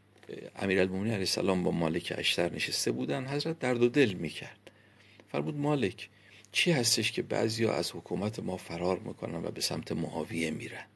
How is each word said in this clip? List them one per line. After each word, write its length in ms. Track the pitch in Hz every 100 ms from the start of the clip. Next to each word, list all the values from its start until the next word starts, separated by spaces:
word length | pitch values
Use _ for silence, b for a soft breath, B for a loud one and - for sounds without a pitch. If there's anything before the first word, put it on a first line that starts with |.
| _ - - - - -
امیرالمومنین 560 | 98 95 92 95 107
علیه 60 | 104
السلام 440 | 92 - 95 92
با 80 | 85
مالک 440 | 85 80 85 - 78
اشتر 360 | - - 87
نشسته 400 | 85 - - -
بودن، 340 | 123 131 143 131
حضرت 320 | 143 160 160
درد 240 | 127 120
و 60 | 120
دل 240 | 143 123
می‌کرد. 580 | 90 78 - - - - B B B B B -
فرمود: 240 | 143 151 147
"مالک، 520 | 143 143 - - - B B B B
چی 180 | - 151
هستش 420 | 151 117 - -
که 100 | -
بعضیا 520 | - 101 113 110 113
از 180 | 71 90
حکومت 460 | 85 - 90 101 107
ما 180 | 92 92
فرار 420 | - 85 90 92
می‌کنن 460 | - - 90 85
و 60 | 85
به 100 | 82
سمت 320 | - 80 -
معاویه 580 | 90 78 82 78 82 80
می‌رن؟" 360 | 80 117 - -